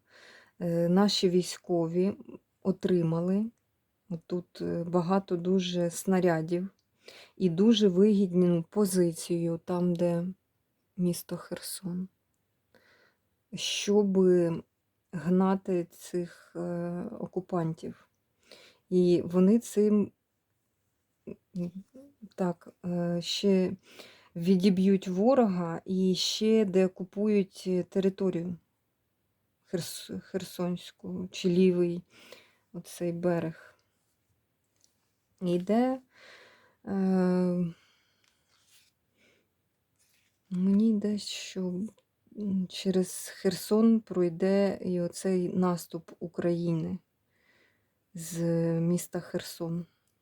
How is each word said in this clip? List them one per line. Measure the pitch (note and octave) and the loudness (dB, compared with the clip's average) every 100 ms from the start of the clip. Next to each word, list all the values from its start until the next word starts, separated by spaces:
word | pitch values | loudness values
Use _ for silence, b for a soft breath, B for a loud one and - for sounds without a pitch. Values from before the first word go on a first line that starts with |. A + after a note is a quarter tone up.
| B B B B B _ | B B B B B _
Е, | F3 E3+ E3+ | -4 0 2
наші | F#3 G3+ - F#3+ | 4 4 2 2
військові | F3+ E3+ - - F3 E3 F3 F#3 A3 - - _ _ | 2 0 -8 -4 -2 0 0 0 -2 -12 -20 _ _
отримали | - F#3 - F3+ E3 E3 F3 G3 A3+ - _ _ _ _ _ | -4 -2 0 2 2 0 0 -2 -2 -8 _ _ _ _ _
отут, | E3+ - F3+ - - | -12 -8 -8 -8 -10
е, | F3 E3+ | -6 -4
багато | E3+ F3 E3+ G3 G3 F3 | -2 -2 0 -2 0 -4
дуже | F3 F#3+ F3+ F3 E3+ | 0 0 0 -2 -2
снарядів | E3+ - F#3 F3+ D#3+ D#3+ F3 F#3+ - _ _ B B B _ | -4 0 2 4 2 0 -2 -4 -10 _ _ B B B _
і | F#3 | 0
дуже | E3 G#3+ A3 G#3 | 4 4 6 4
вигідну | F3+ G#3 G3 G3 F3 F3 E3+ E3+ | 6 6 6 4 4 4 2 0
позицію | - G3+ F#3 F3 E3 - F3 E3+ E3 - | 0 0 2 2 0 -4 -2 -2 -4 -4
там, | F3+ F3+ E3+ | -2 0 2
де | F3 E3+ F3+ F#3 _ _ _ _ _ - | 0 0 -4 -8 _ _ _ _ _ -4
місто | F3+ F3 - F3 | -2 -2 -8 -12
Херсон, | - E3+ - - F#3 F3+ F#3 _ _ _ _ _ _ b b b b b _ _ _ | -10 -12 -10 -12 -8 -8 -10 _ _ _ _ _ _ b b b b b _ _ _
щоби | F#3+ - - - G3+ G3+ F#3+ F#3 F3+ E3+ E3 - _ _ _ _ | -8 -6 -4 2 2 4 4 4 4 2 -2 -10 _ _ _ _
гнати | F3 D3+ F#3 F#3+ G3 G3 F3+ E3+ | -8 0 2 2 0 -2 -4 -4
цих, | - - F3+ F3 - - E3+ | -12 -8 -6 -8 -12 -16 -10
е, | F3 F3 F3 F3 G#3 - | -8 -6 -6 -8 -10 -10
окупантів. | - - F#3 F3+ E3 E3 - - _ _ _ _ B B B B _ | -8 -8 -4 -4 -4 -6 -12 -16 _ _ _ _ B B B B _
І | F#3 F3+ F3 - | 2 4 4 2
вони | F3+ F#3 A#3 | 4 6 4
цим, | - - G#3 G#3 G3 - _ _ _ _ _ _ _ _ _ _ - F#3+ _ F#3 | 2 0 2 2 0 -6 _ _ _ _ _ _ _ _ _ _ -20 -20 _ -10
м, | F3 F#3 - C4 C#4+ D4 G#3 - | -10 -10 -20 -20 -20 _ -20 -6
так, | F#3 F3 - _ F3+ | -6 -6 -14 _ -6
е, | F3 F3 F3 | -4 -2 -4
ще | E3 - G3+ F#3+ F#3 - B B B B B F3 | -6 -2 2 2 2 -4 B B B B B -4
відіб'ють | E3+ F#3+ G3 F3+ F#3+ G3 F#3+ | 2 4 4 4 4 2 0
ворога | F3+ A3 C4+ A3+ F3+ E3+ E3 - | 0 2 4 4 2 -4 -6 -4
і | F#3 F#3+ F3 | 0 2 2
ще | - - G#3+ A3 G#3 | -2 -2 2 2 4
деокупують, | F#3 F#3 - F#3 G3+ G#3+ G#3 F#3+ - F#3 | 2 2 0 -10 -4 0 2 0 -6 -4
е, | F3+ | -2
територію | F3 G3 F#3+ F#3+ F#3+ F3 E3+ F3 _ _ _ _ _ _ _ _ _ _ _ | -2 0 -2 0 -2 -2 -6 -10 _ _ _ _ _ _ _ _ _ _ _
Херс-, | F3 - - - F#3+ | -8 -8 -12 -12 -12
Херсонську | - F#3+ F3 - F3 F3+ - _ F#3+ F3+ F#3 | -8 -10 -10 -6 -6 -6 -10 _ -12 -10 -10
чи | - F#3+ | -4 0
лівий | F3 F#3 F3 F3 F3 - B B B B B _ | 4 4 4 0 -2 -12 B B B B B _
оцей | F3 - - F3 | -16 -16 -8 -6
берег. | E3+ F3 E3+ E3 E3 - _ _ _ _ _ _ _ _ _ _ _ _ _ _ _ _ _ | -2 -2 0 -2 -8 -20 _ _ _ _ _ _ _ _ _ _ _ _ _ _ _ _ _
Іде, | F3+ F3 F3+ A3 B3+ C4 - B B B B B B B - | -4 -2 0 0 2 -2 -10 B B B B B B B -8
е... | G3 F#3+ F#3 F3+ F3+ F3+ F3+ F3 b b b b b _ _ _ _ _ _ _ _ _ _ _ _ _ _ _ _ _ _ _ _ _ _ _ | -2 0 2 2 2 0 0 -4 b b b b b _ _ _ _ _ _ _ _ _ _ _ _ _ _ _ _ _ _ _ _ _ _ _
мені | F3+ F#3+ G3 A3+ | -2 2 4 4
йде, | G#3 G#3 G#3 | 2 -2 -4
що, | - - - F#3+ F#3 F3+ A3 - _ _ _ A3+ | -6 -12 -10 -6 -6 -6 -8 -12 _ _ _ -10
м, | G#3 F#3+ F3+ | -4 -2 -4
через | - G3 F#3 F3+ - - | -4 0 0 0 -6 -14
Херсон | - F#3+ F3 - G#3+ A3+ A3+ | -4 -4 -4 0 4 4 4
пройде | - F#3 F3 E3 F#3+ G3 G3 - | 0 -2 -2 0 0 2 2 -2
і | - F3+ | -4 -2
оцей | F3 - F#3+ F#3 F3 | -4 -4 -2 0 0
наступ | F#3 F3+ F3 - E3+ - - | 0 0 0 -6 -14 -14 -14
України | E3+ - F3 E3+ E3+ E3 E3+ F#3+ - _ _ _ _ _ _ _ _ _ _ | -12 -4 -2 0 0 -2 -4 -8 -12 _ _ _ _ _ _ _ _ _ _
з | E3+ E3 E3+ E3+ E3 E3 E3 | -16 -12 -6 -2 0 0 0
міста | E3+ F3 - F3 | 0 -2 -4 -10
Херсон. | E3 F3 - - E3+ E3+ E3+ _ _ _ | -8 -8 -8 -10 -8 -8 -10 _ _ _